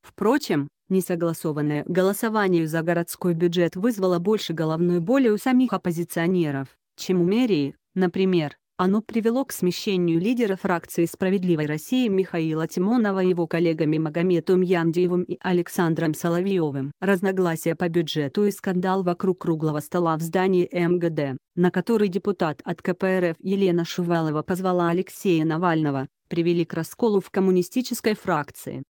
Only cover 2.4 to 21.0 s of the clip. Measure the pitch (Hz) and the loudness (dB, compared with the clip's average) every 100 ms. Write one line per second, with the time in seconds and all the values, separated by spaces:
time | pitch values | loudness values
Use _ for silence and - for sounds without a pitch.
2.4 | 196 175 160 160 160 170 170 - 180 165 | 2 2 2 -2 0 0 -2 -4 -2 2
3.4 | 175 170 170 180 220 214 190 175 175 214 | 0 2 0 0 -2 0 0 0 2 0
4.4 | - 160 160 160 175 175 165 269 247 208 | -2 -4 -2 0 2 2 2 2 4 2
5.4 | - 254 254 190 180 165 170 - 165 185 | 2 2 2 0 -2 -4 -4 -2 0 2
6.4 | 160 139 135 _ _ _ - 185 175 208 | 0 -2 -6 _ _ _ -2 2 4 2
7.4 | 254 175 139 - _ - 185 180 190 180 | 2 2 0 -4 _ 0 0 2 2 2
8.4 | 151 - _ _ 185 202 214 233 220 233 | 0 -6 _ _ 2 2 0 -2 0 0
9.4 | 262 - 180 170 - 190 175 165 190 247 | -4 -2 -2 -2 -2 0 2 2 0 0
10.4 | 226 190 196 175 - - 170 - 190 196 | 0 -2 -2 -2 -4 -2 -2 0 -2 0
11.4 | 180 165 151 151 - 254 247 190 185 175 | 0 0 0 -4 -2 0 2 0 0 -2
12.4 | 160 156 160 - 185 240 214 190 185 180 | -2 -2 -4 -2 0 2 0 2 0 0
13.4 | 165 170 170 160 156 156 156 151 175 175 | 0 0 0 2 0 0 -2 -2 2 0
14.4 | 165 185 180 180 165 165 180 180 175 180 | 2 2 4 2 2 2 0 0 -4 -6
15.4 | 185 180 170 - 170 165 160 156 175 170 | -2 -2 -2 0 0 2 -2 -2 -2 0
16.4 | 190 196 156 139 135 - 190 196 190 190 | 0 0 0 -2 -6 -6 0 0 0 0
17.4 | 180 160 - 160 175 170 160 160 143 165 | 0 0 -4 -2 -2 0 -2 -2 -4 0
18.4 | 208 202 - 180 185 190 180 175 190 180 | 0 -2 -4 -2 0 0 0 -2 -2 -2
19.4 | - 160 156 147 147 175 170 160 165 190 | -2 -2 0 -2 -4 -2 0 0 -2 0
20.4 | 190 185 175 180 170 175 | 2 2 0 0 0 0